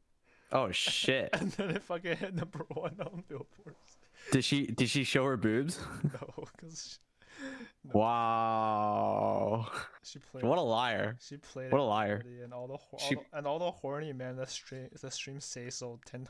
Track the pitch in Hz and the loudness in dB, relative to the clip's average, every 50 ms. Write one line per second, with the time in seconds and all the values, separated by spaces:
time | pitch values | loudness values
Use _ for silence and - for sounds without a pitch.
0 | _ _ _ _ _ _ _ _ _ - - 135 127 95 90 - - - - - | _ _ _ _ _ _ _ _ _ 2 2 4 4 4 2 2 2 2 2 2
1 | - - 131 131 92 - - - 190 190 - - 196 185 - 208 - - 175 170 | 4 4 4 4 4 2 2 0 0 -2 -2 -2 -2 0 -2 -2 -2 -4 -6 -4
2 | 180 175 165 165 202 190 190 170 175 175 - 147 - - 151 156 170 170 170 202 | -2 -2 -2 -2 -2 -4 -2 -4 -4 -4 -6 -10 -8 -6 -6 -4 -4 -4 -6 -6
3 | 170 - - 170 - - 151 131 - - - - - 151 - - - - - _ | -8 -8 -8 -10 -10 -10 -10 -10 -10 -14 -16 -20 -20 -20 -20 -20 -20 -20 -20 _
4 | - _ _ - - - - 131 120 - 147 139 139 - 117 117 127 113 - 143 | -20 _ _ -18 0 4 4 4 6 4 2 2 2 0 2 2 2 2 4 2
5 | 127 - - 139 131 139 131 104 98 110 110 123 139 165 - - - - - - | 2 4 2 4 4 4 2 2 4 4 4 4 2 0 -4 -6 -8 -10 -4 -2
6 | - 147 135 - - - - - - - - - 170 160 160 156 - - - - | -2 -2 -2 -4 -12 -12 -10 -12 -12 -12 -14 -18 -18 -16 -14 -14 -12 -14 -16 -18
7 | - _ _ _ - - - - 269 269 262 262 233 - - _ - 135 - 104 | -20 _ _ _ -20 -20 -16 -14 -12 -12 -12 -12 -14 -16 -18 _ -8 2 4 6
8 | 110 113 117 117 117 113 113 113 113 113 113 110 110 110 107 104 107 104 104 104 | 6 6 4 4 4 4 4 4 4 4 2 2 2 2 2 2 2 2 2 2
9 | 107 107 104 104 104 104 101 101 107 104 110 117 113 - - - - - - - | 2 2 4 4 4 4 4 2 2 2 2 0 0 -4 -6 -8 -8 -10 -14 -18
10 | - - - 147 - - - 131 120 117 156 180 156 117 110 117 127 120 110 98 | -18 -16 -16 -16 -18 -14 -6 0 2 4 4 4 4 4 4 4 4 2 2 0
11 | 101 107 120 123 - - 143 147 - - - 131 131 131 131 143 139 110 104 110 | 0 -2 -4 -8 -12 -16 -16 -16 -16 -12 -10 -10 0 2 4 4 4 4 4 4
12 | 107 101 104 107 113 123 120 120 123 120 123 123 123 127 135 143 - _ 143 - | 4 2 0 -2 -4 -10 -14 -14 -14 -12 -10 -10 -8 -10 -10 -12 -14 _ -8 -6
13 | 139 139 139 143 - - - 151 147 143 147 165 175 175 170 - - 135 143 147 | -2 -2 -2 -2 -4 -8 -10 -4 -2 -2 -2 0 -2 -2 -4 -4 -6 -4 -4 -4
14 | 156 156 135 127 127 127 127 131 131 - - - - - 131 131 131 - - - | -6 -6 -8 -8 -8 -8 -6 -6 -8 -8 -8 -10 -10 -12 -12 -12 -12 -14 -14 -14
15 | - 131 - - - 139 135 147 - - - 127 120 127 127 - 127 120 117 113 | -12 -10 -8 -8 -8 -10 -10 -10 -10 -10 -10 -10 -8 -8 -8 -8 -8 -10 -10 -12
16 | - - - 127 131 | -14 -14 -12 -12 -10